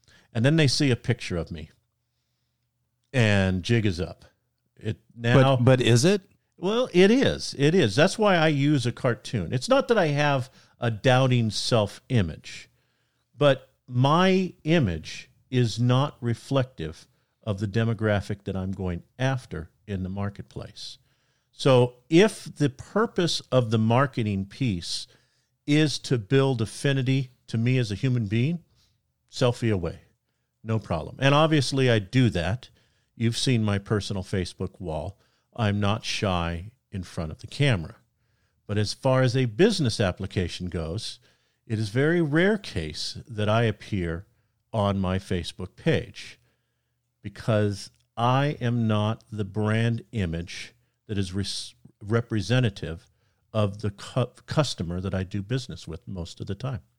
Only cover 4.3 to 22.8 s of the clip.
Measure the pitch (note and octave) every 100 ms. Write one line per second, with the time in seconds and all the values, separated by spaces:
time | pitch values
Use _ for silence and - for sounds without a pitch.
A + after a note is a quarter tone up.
4.3 | _ _ _ _ _ G#2+ - _ A#2 A#2
5.3 | C3+ C3+ C3 A#2+ B2+ A2+ A#2 E3 G3+ -
6.3 | _ _ - F#3 A3+ B3+ F3 G3 C4 G#2+
7.3 | D2 - - C#3+ F#3 A#2 G2+ E3+ - G#3
8.3 | F3 D#3+ C#3+ C#3+ D3 A#2+ - B2+ A2 -
9.3 | G#2+ E2 B2+ - C4+ C4 A3 D#3+ C#3+ D3
10.3 | C#3 B2+ _ _ - A#2 G#2+ C3+ B2 C3
11.3 | B2 A2 - - A#2 G2+ - - B2 E2+
12.3 | - - - - _ _ _ _ _ _
13.3 | - C#3+ C3+ - _ - B2 C#3 E3 F#3+
14.3 | F#3+ F3+ - D3+ E3+ G#2 D#2+ - - -
15.3 | _ - B2+ A#2 G#2 B2 B2+ D3 - A#2+
16.3 | A2+ - C3+ B2+ - D#2+ - - _ _
17.3 | _ A2 G2 G#2 A2 A2+ G2+ G#2+ G2+ -
18.3 | G2+ - F#2 F#2+ G2 F#2 E2+ - - C3
19.3 | C3 - E2 D#2+ _ - F#2+ F#2 G2+ G2+
20.3 | - - - - - - - _ _ _
21.3 | _ _ - C#3+ B2+ B2 - - D#3+ G#3+
22.3 | - - - C#3+ -